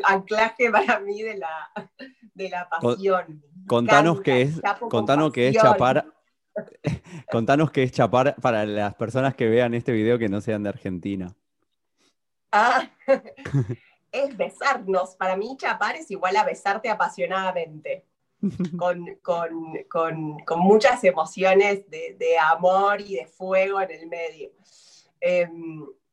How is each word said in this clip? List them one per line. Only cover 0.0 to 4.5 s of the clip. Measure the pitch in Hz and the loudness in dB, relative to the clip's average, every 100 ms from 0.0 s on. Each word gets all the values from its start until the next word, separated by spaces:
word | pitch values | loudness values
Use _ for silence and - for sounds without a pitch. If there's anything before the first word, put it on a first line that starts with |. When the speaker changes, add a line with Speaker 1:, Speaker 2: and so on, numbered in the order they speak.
Speaker 1:
anclaje | 196 196 190 214 220 - 233 | 2 0 0 0 0 0 2
para | 208 - 214 | 2 2 0
mí | 202 208 | -2 -8
de | 220 196 | -8 -10
la, | 160 160 - 208 190 - 262 _ 220 | -10 -10 -12 -16 -16 -20 -20 _ -20
de | 185 190 | -12 -8
la | - - | -8 -6
Speaker 2:
Con-, | 165 120 | -2 -2
Speaker 1:
pasión. | 190 196 185 170 151 _ - | 0 0 0 -2 -16 _ -14
Me | - | -2
Speaker 2:
contanos | 120 123 143 165 139 | 0 6 6 6 2
Speaker 1:
encanta, | |
Speaker 2:
qué | 143 127 | 2 2
es, | 139 | 2